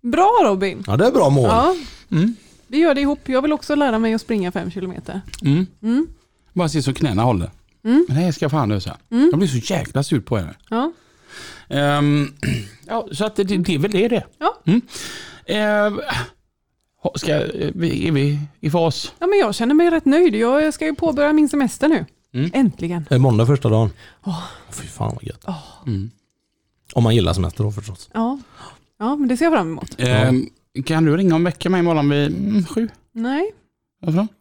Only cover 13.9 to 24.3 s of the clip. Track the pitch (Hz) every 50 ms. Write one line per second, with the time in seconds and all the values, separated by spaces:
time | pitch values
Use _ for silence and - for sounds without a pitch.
13.9 | 208 180 214 240 247 202 - - _ _ 302 392 - - _ 160 185 240 - -
14.9 | - - - - - - - - - - _ - 180 214 214 208 208 208 208 214
15.9 | 202 196 - - - 127 120 - _ _ _ _ _ _ _ _ _ _ _ _
16.9 | _ _ - - - - - 165 151 151 - 165 - - 151 151 - 175 165 165
17.9 | - - 185 170 156 139 139 143 147 147 147 - _ _ - 151 147 175 165 160
18.9 | - - - - - _ 330 359 403 403 381 214 196 - 233 240 294 311 339 349
19.9 | 339 320 - 269 277 330 359 330 208 214 233 240 262 294 311 311 - - 311 311
20.9 | 294 - 339 320 277 277 285 294 302 311 302 269 - 285 269 220 - - 269 311
21.9 | 320 202 - - _ _ _ _ - 123 143 175 - 269 262 190 - - 165 165
22.9 | 175 175 151 - 139 127 131 131 117 104 117 117 143 135 - 117 110 110 113 104
23.9 | - - - - _ _ - 202